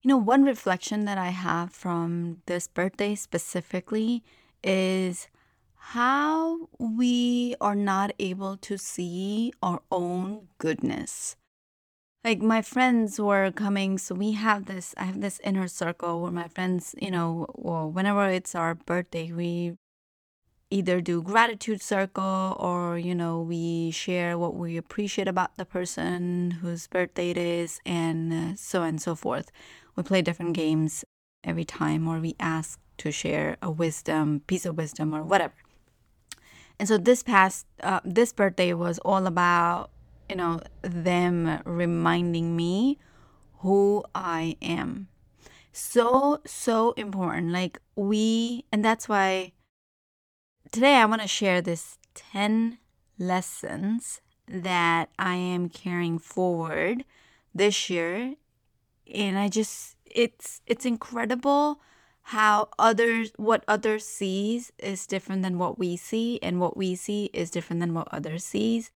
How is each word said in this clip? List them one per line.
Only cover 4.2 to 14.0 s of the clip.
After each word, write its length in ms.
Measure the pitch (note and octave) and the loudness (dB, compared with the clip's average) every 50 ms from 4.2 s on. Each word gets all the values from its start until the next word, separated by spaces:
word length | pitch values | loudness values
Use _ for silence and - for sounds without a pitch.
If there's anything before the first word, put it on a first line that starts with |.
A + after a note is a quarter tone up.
| _ _ _ _ _ _ _ _ | _ _ _ _ _ _ _ _
is 640 | - F#3+ F#3+ F#3+ F#3+ F#3 F#3+ F#3+ F#3 F#3 F3 - - _ _ _ _ _ _ _ _ _ _ | 0 0 2 2 2 2 2 0 0 -2 -4 -6 -12 _ _ _ _ _ _ _ _ _ _
how 920 | _ - - - A#3+ A#3+ B3+ C4+ C#4+ D4 D4+ D#4 D#4+ D#4+ E4 E4 E4 E4 - - _ | _ -18 -8 -2 0 2 4 4 2 2 2 2 2 0 0 -2 -4 -6 -12 -10 _
we 760 | B3 A3+ A3 A#3 B3 B3 B3 A#3+ A#3+ A#3+ A#3+ A#3+ A#3+ A#3+ A#3+ - | -4 -2 0 2 2 4 4 4 2 2 2 2 0 -2 -2 -2
are 140 | - G#3 G3+ | 0 0 0
not 380 | G3+ G3+ G3 F#3+ F#3+ G3 G3+ - - | 2 0 2 2 2 0 -2 -2 -4
able 360 | G3+ F#3 F#3 F#3+ G3 G3 G3 F#3+ | -4 -4 -4 -4 -6 -6 -8 -8
to 200 | - - G3+ G3 | -8 -8 -8 -6
see 760 | - - - - F3+ F3 F3 F3+ F#3+ G3+ G#3 G#3+ A3+ A#3+ - _ | -6 -10 -6 -6 -6 -6 -4 -4 -4 -2 0 0 -2 -2 -2 _
our 220 | - F3+ F3 - _ _ | -2 -2 -2 -4 _ _
own 560 | - F3+ F3 F3 F3+ F3+ F#3 F#3+ G#3 G#3+ F#3+ - _ _ | -2 -2 0 0 -2 -2 -4 -4 -8 -10 -14 -20 _ _
goodness. 760 | - D#3+ D#3 - - D3 - - - - - - - - - _ _ _ _ _ _ _ _ _ _ _ _ _ _ _ _ _ | -2 -2 0 0 -2 -2 -2 -4 -8 -10 -10 -10 -10 -10 -12 _ _ _ _ _ _ _ _ _ _ _ _ _ _ _ _ _
Like, 180 | _ A#3 A3+ F3 | _ 0 0 2
my 220 | G#3 A3 A3+ A3+ | 4 4 4 2
friends 580 | G#3+ - - C4 B3+ B3+ A#3+ A#3 A3+ G#3 G3 - | 0 0 0 2 4 4 4 4 2 0 0 0
were 300 | G#3 G3+ G3+ G3 F#3+ F#3+ | 2 4 4 4 4 2
coming, 480 | F#3+ - G#3 G3+ G3+ G3 G3 F#3+ F#3+ | 0 -2 -2 0 0 0 0 0 -2
so 160 | F#3 | -2